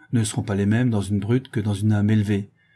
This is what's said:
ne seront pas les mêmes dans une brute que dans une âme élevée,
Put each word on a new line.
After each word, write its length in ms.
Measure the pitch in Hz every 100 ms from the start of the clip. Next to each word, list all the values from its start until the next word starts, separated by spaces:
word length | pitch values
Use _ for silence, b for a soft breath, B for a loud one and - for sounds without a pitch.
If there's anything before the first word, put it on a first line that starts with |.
| b
ne 100 | 117
seront 200 | 107 -
pas 120 | 104 98
les 100 | 101
mêmes 240 | 117 127
dans 120 | 107
une 180 | 98 104
brute 300 | 101 127 135
que 100 | 117
dans 140 | 104
une 180 | 101 110
âme 180 | 104 104
élevée, 400 | 110 101 101 101 b b